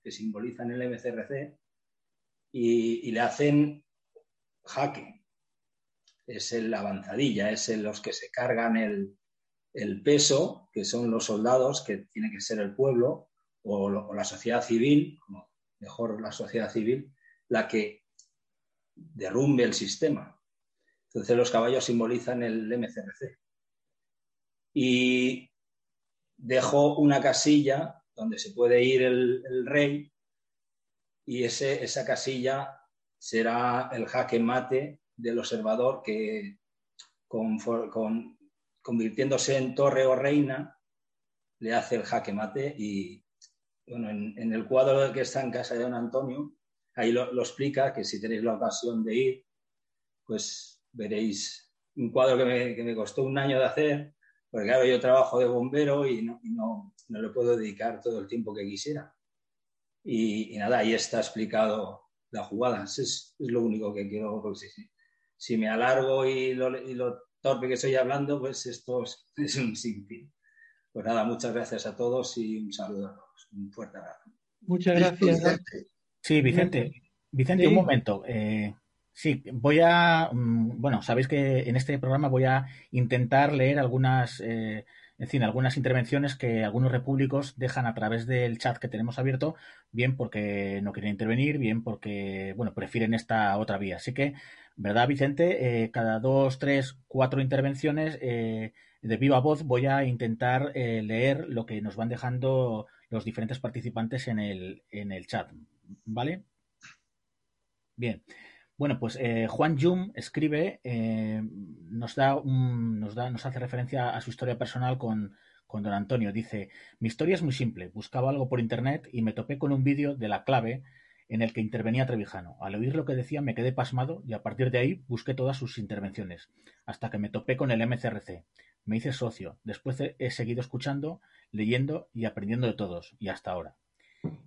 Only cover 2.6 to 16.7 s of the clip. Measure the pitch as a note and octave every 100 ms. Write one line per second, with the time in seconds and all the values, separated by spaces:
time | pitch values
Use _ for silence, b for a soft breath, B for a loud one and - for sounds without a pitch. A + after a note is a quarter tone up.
2.6 | A#2 A#2 A#2 A#2 B2 A2 A#2+ - D3 D3
3.6 | D3 - _ _ _ - _ _ _ _
4.6 | - - D3 C#3+ G#2+ - _ _ _ _
5.6 | _ _ _ _ _ _ - G#2+ - A#2
6.6 | A2 G#2+ G2+ G2 - G#2+ C#3 G2+ G#2 G#2+
7.6 | - G#2+ G#2 G#2 - - - - B2 A2+
8.6 | A2+ A2+ G#2+ G2+ G2 - _ _ _ _
9.6 | _ - G#2 G2 D3 D3 - C#3 F#3 -
10.6 | _ A2+ G2 A#2+ A#2+ A2+ - G#2+ A2+ B2+
11.6 | B2+ C#3+ - G2 - A2 G#2+ G2+ - G#2+
12.6 | G2+ G2+ C3+ A#2+ B2+ - - _ _ _
13.6 | G#2+ G2+ G2 G2+ - G2+ G#2+ G2+ A#2 A#2
14.6 | - A#2 C3+ D3 - - - G2 - _
15.6 | _ _ G2+ - A#2 G#2+ A2 - G#2+ A2+
16.6 | G#2+